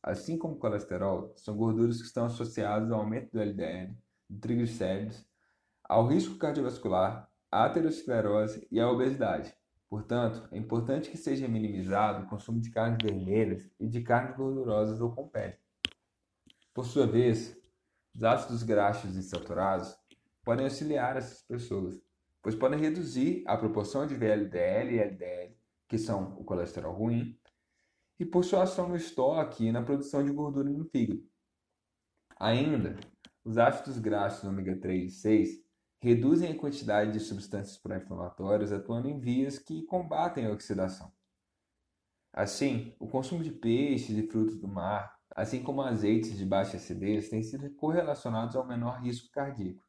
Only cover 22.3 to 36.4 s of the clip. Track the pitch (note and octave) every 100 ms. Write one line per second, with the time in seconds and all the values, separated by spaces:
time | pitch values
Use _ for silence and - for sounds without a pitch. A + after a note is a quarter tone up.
22.3 | _ G2+ A2 C3 D3+ D#3 F3 D#3 B2+ D3
23.3 | F#3 - A2 A2 G#2 G#2 C3+ D3 B2+ A2
24.3 | G#2 G2+ F2 F#2 G#2 - A2+ G2+ F#2+ F2+
25.3 | F2+ F2+ - _ _ _ A2 A2 G2+ F#2
26.3 | - - F2+ E2+ - - F#2+ A2+ A#2 A#2+
27.3 | - _ _ _ _ _ _ _ - E3+
28.3 | F3+ F3+ F#3+ F#3 - F3 E3+ E3 - C3
29.3 | D#3+ - - A2+ B2 A#2+ C#3+ - C#3+ C#3+
30.3 | C#3+ D3 C#3 C#3 D3 D#3+ - A2 - -
31.3 | _ _ _ _ _ _ _ _ _ _
32.3 | - G#2 A#2+ D3+ C3+ F#2 - - _ -
33.3 | _ A#2 A2+ B2 C#3+ C#3 B2 A2 G2+ G2+
34.3 | - G2 G2 F#2 F#2 F#2 F#2 F#2 - G#2+
35.3 | G#2+ - - _ _ _ _ B2 A#2 C3
36.3 | E3